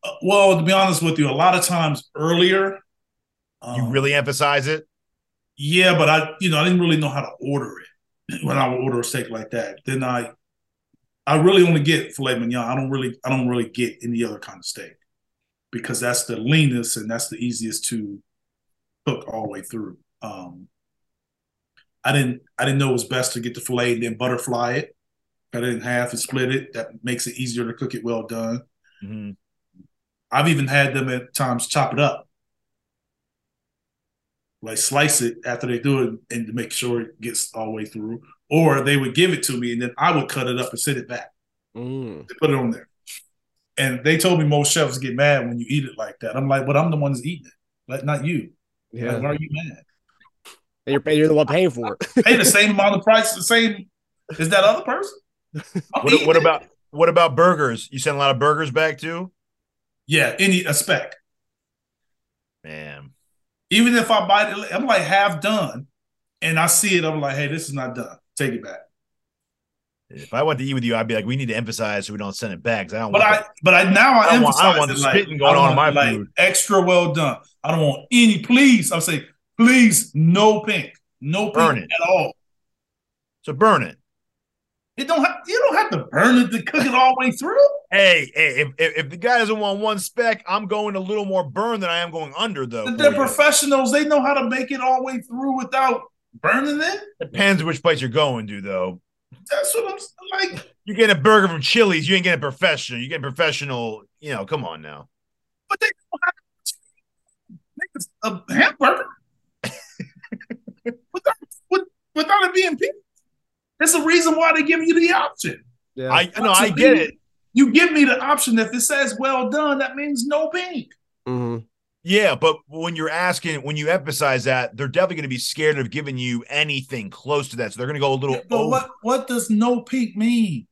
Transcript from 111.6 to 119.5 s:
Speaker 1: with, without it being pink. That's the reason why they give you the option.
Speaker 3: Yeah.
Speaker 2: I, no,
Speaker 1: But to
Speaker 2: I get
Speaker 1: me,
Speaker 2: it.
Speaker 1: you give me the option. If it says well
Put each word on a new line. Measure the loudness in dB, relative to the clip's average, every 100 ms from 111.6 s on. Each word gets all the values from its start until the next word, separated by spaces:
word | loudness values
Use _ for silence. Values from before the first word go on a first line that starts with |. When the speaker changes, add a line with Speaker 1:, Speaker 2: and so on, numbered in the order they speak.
| _
Speaker 1:
with, | -2 -2 _ _
without | -4 0 2
it | 2
being | 2 0 0
pink. | -4 -6 _ _ _ _ _ _ _ _
That's | 2
the | 2
reason | 4 4 4 2
why | 4
they | 2
give | 2 0
you | 2 4
the | 4
option. | 2 -2 -6 -10 -10 _ _ _
Speaker 3:
Yeah. | -10 -2
Speaker 2:
I, | 0
no, | 0 -2
Speaker 1:
But |
to | 2 2
Speaker 2:
I | 2
get | 4 6
Speaker 1:
me, | 6
Speaker 2:
it. | 2 -6 _ _ _
Speaker 1:
you | 2 4
give | 4 4
me | 4
the | 2 2
option. | 0 -2 2 0
If | 0
it | -2
says | -2 -2 -2 -2
well | -2 -2 -2